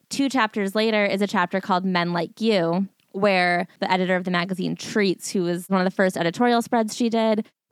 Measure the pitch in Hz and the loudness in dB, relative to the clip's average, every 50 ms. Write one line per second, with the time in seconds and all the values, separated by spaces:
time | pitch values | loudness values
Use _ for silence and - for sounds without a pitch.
0 | _ - - - 277 269 - 254 220 214 - 220 202 196 190 220 214 226 220 214 | _ -10 -4 -2 -2 0 2 0 0 0 0 -2 -4 -2 0 0 0 2 2 2
1 | 202 202 - 196 208 196 - 196 175 175 - 190 - - 190 180 185 190 185 175 | 2 0 0 0 -2 0 0 0 0 0 -2 -4 -2 0 0 0 0 0 0 0
2 | 170 175 175 175 170 - - - 214 226 214 190 165 165 170 180 196 190 _ _ | 0 0 -2 -2 -4 -6 -6 -4 0 2 2 2 2 2 0 0 -2 -4 _ _
3 | _ _ - 196 196 208 190 185 180 180 175 175 185 - _ - - - 185 185 | _ _ -4 0 2 2 4 4 2 2 2 0 -2 -4 _ -6 -2 0 0 0
4 | 185 180 185 180 180 185 180 175 170 170 185 175 180 165 165 - - - - 220 | 2 2 0 0 0 0 -2 -2 -2 -2 -4 -4 -4 -4 -4 -6 -6 -4 0 0
5 | 208 190 165 - - - - 202 175 170 175 175 180 - 196 190 185 190 - - | 2 2 0 -2 -4 -6 -2 -2 0 0 -2 -4 -4 -2 0 0 0 0 0 2
6 | 196 185 185 - 170 170 175 - 240 247 240 233 233 - - 233 220 214 - - | 0 0 2 0 -2 -2 0 0 2 2 2 2 0 0 0 -2 -2 -2 -2 -2
7 | 247 226 214 226 220 220 220 214 220 - _ _ _ _ | -2 0 0 0 2 2 0 0 -2 -6 _ _ _ _